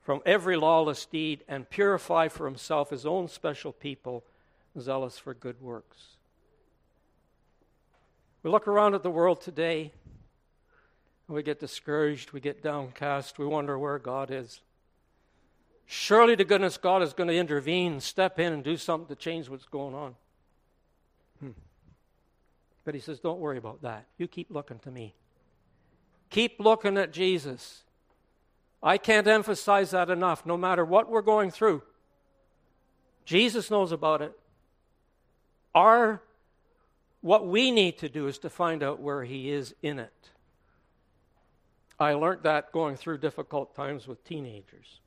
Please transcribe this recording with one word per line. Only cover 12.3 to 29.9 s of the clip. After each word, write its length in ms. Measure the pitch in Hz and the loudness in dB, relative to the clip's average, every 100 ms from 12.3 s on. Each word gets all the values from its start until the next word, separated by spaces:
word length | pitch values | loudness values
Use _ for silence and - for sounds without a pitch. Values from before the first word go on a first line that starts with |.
we 80 | 143 | -10
get 240 | 139 135 | -10 -6
downcast, 720 | 156 147 135 120 143 139 131 - | -6 -6 -8 -8 -4 -4 -6 -8
we 80 | 143 | -4
wonder 320 | 151 143 135 | -4 -4 -4
where 220 | 143 143 | -4 -6
God 320 | 127 131 135 | -6 -6 -6
is. 300 | 131 117 - _ _ _ _ _ _ _ _ _ _ _ _ _ | -8 -10 -20 _ _ _ _ _ _ _ _ _ _ _ _ _
Surely 480 | - - 208 233 | -10 4 8 8
to 100 | 233 | 6
goodness 320 | 180 196 190 - | 4 4 2 0
God 240 | 185 190 | 2 2
is 100 | 170 | 2
gonna 220 | - 175 | -2 0
intervene, 680 | 170 170 147 135 180 180 147 | 0 0 -2 -2 -2 -2 -4
step 400 | - - 185 185 | -8 -2 -2 0
in 120 | 175 | -2
and 120 | 156 | -2
do 120 | 139 165 | -4 -6
something 300 | - 160 165 | -2 -4 -4
to 80 | |
change 340 | 143 - 165 131 | -12 -8 -10 -10
what's 180 | 135 _ | -16 _
going 280 | 143 139 | -10 -10
on. 220 | 135 143 117 _ _ _ _ _ _ _ _ _ _ _ _ | -10 -14 -16 _ _ _ _ _ _ _ _ _ _ _ _
Hmm. 120 | 139 110 - _ _ _ _ _ _ _ _ _ _ _ | -18 -18 -20 _ _ _ _ _ _ _ _ _ _ _
But 120 | - | -12
he 60 | 143 | -10
says, 200 | 123 147 | -12 -8
"Don't 180 | 175 175 | -8 -6
worry 200 | 156 131 | -6 -8
about 240 | 117 117 | -10 -12
that. 260 | 135 110 - _ | -12 -14 -18 _
You 80 | 170 | -10
keep 240 | - 170 | -10 -12
looking 300 | 156 143 113 | -12 -12 -16
to 100 | 139 | -16
me. 240 | 127 110 _ _ _ _ _ _ _ _ _ _ _ _ | -16 -16 _ _ _ _ _ _ _ _ _ _ _ _
Keep 300 | - 233 - | 0 0 2
looking 400 | 208 220 208 196 | 2 4 2 0
at 140 | 175 | -2
Jesus." 720 | 156 185 180 139 127 - - _ _ _ _ _ _ _ _ _ _ | -2 0 0 -4 -12 -14 -20 _ _ _ _ _ _ _ _ _ _
I 140 | 151 196 | 2 2
can't 300 | - 214 202 | 4 4 6
emphasize 640 | 214 208 196 - 202 185 | 4 2 -4 2 2 4